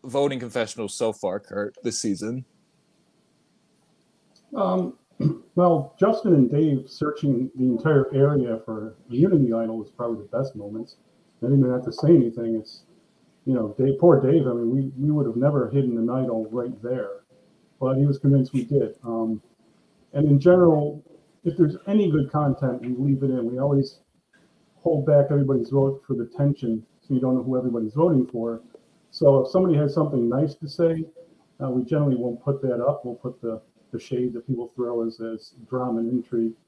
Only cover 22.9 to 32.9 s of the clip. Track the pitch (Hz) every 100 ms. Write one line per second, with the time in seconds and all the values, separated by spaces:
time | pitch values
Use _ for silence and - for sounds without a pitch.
22.9 | 123 139 135 135 127 117 127 143 139 135
23.9 | - _ _ _ _ _ _ _ _ 165
24.9 | 151 139 147 139 143 135 127 117 135 135
25.9 | 135 - 123 117 - 143 139 117 110 -
26.9 | _ _ 131 131 127 120 127 123 117 110
27.9 | 120 175 143 - 117 117 117 - - _
28.9 | _ _ - 147 135 - 185 185 147 143
29.9 | 165 151 131 117 127 151 - 147 - 165
30.9 | 160 160 - - _ _ _ 131 127 -
31.9 | 147 143 123 120 117 143 135 135 117 127